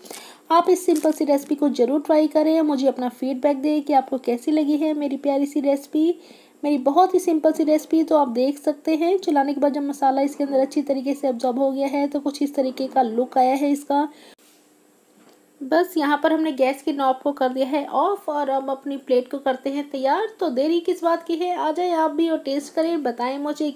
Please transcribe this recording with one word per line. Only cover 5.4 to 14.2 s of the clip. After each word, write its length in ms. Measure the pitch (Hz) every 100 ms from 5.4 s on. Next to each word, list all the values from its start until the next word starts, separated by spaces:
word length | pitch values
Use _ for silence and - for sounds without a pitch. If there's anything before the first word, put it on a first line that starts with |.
| 285
सी 140 | 294
रेसिपी, 580 | 277 277 - 302 320 349 - - _ _
मेरी 140 | 294 285
बहुत 340 | 254 294 370
ही 40 | 370
सिंपल 320 | 359 320 311
सी 120 | 311
रेसिपी। 380 | 302 302 - 320
तो 120 | 320 311
आप 120 | 269
देख 280 | 233 262 285
सकते 360 | 302 294 - 311
हैं 200 | 339 381
चलाने 360 | 370 294 277
के 60 | 277
बाद 120 | 285
जब 100 | 294
मसाला 380 | 285 285 269 269
इसके 220 | 277 285
अंदर 160 | 277 269
अच्छी 220 | 269 302
तरीके 320 | 285 269 262
से 140 | 277 269
absorb 300 | 240 254 247
हो 120 | 269
गया 140 | 269 277
है 180 | 285 285
तो 120 | 285
कुछ 200 | 285 285
इस 120 | 285
तरीके 320 | - 262 254 262
का 160 | 262
look 340 | 240 226 254 262
आया 160 | 254
है 160 | 269 285
इसका। 380 | 285 - 285 294 -